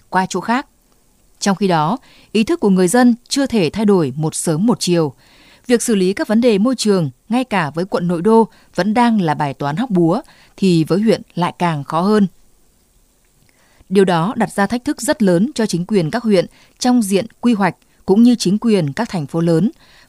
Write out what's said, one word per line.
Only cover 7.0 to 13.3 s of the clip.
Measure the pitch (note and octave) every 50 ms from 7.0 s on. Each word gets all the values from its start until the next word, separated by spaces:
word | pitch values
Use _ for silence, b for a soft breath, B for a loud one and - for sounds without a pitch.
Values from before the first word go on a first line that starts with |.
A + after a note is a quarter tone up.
| E3 C#3 - _ _ -
ngay | G#3+ G#3+ A#3+
cả | - G#3+ F#3+ E3 C#3+
với | C#3 D#3+ F#3
quận | G3 - C#3+ E3+ F3
nội | F3+ D#3
đô, | E3+ A3 A3+ A3+ A3+ b b b b b _
vẫn | - F3 G#3 G#3+
đang | A#3+ A#3+ A#3+ A3+ G#3+
là | F3+ D#3+ D3
bài | C#3+ D3+ C#3+ C3
toán | - D3 C#3+ C#3+
hóc | E3+ B3 C4
búa, | G3+ F3 E3+ D#3+ F3 B3 b b b b b b b -
thì | G3+ F#3+ F3 E3 D#3
với | D3 E3 F#3+
huyện | G#3+ A3+ F#3 - - - _
lại | E3+ F3 E3 - -
càng | F3 E3+ D#3+ D3 C3+
khó | - - D#3+
hơn. | F3+ G3+ G#3+ G#3+ G3+ F3 - _ _ _ _ _ _ _ _ _ _ _ _ _ _ _ _ _ _ _